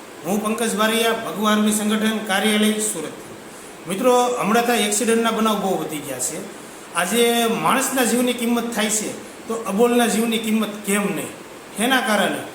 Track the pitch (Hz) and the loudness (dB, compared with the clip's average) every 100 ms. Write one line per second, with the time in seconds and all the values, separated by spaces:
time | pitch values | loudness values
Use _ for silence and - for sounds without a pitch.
0 | - - 151 208 214 226 226 196 220 226 | -18 -10 -4 -2 -2 -2 -2 0 2 2
1 | 226 220 - 180 214 214 214 214 214 214 | 0 0 -4 -2 2 4 4 2 2 2
2 | 214 220 208 196 214 214 214 214 - 165 | 0 0 0 0 2 4 2 2 -2 -4
3 | 147 - - - - - - - - 190 | -8 -10 -16 -16 -18 -18 -18 -14 -8 0
4 | 254 247 247 247 175 233 233 233 208 - | 4 4 4 0 2 2 2 2 2 0
5 | 233 233 233 208 220 202 185 170 156 156 | 2 2 2 2 0 0 0 -2 -4 -6
6 | 135 127 - 156 - - - - - 165 | -8 -6 -6 -6 -10 -14 -16 -16 -8 -4
7 | 185 226 233 233 233 180 160 233 262 262 | 0 2 4 4 2 2 2 2 2 2
8 | 233 240 247 240 233 240 233 208 214 202 | 2 2 2 0 0 0 0 -2 0 0
9 | 160 - - - - 226 - 196 240 240 | -4 -8 -12 -12 -8 -6 -2 2 4 4
10 | 226 202 233 220 220 220 208 - - 202 | 4 2 2 0 2 0 0 -4 -2 0
11 | 185 151 127 - - - - - 240 262 | 0 -2 -6 -10 -16 -18 -12 -2 2 2
12 | 233 208 175 143 - | 4 2 2 -2 -6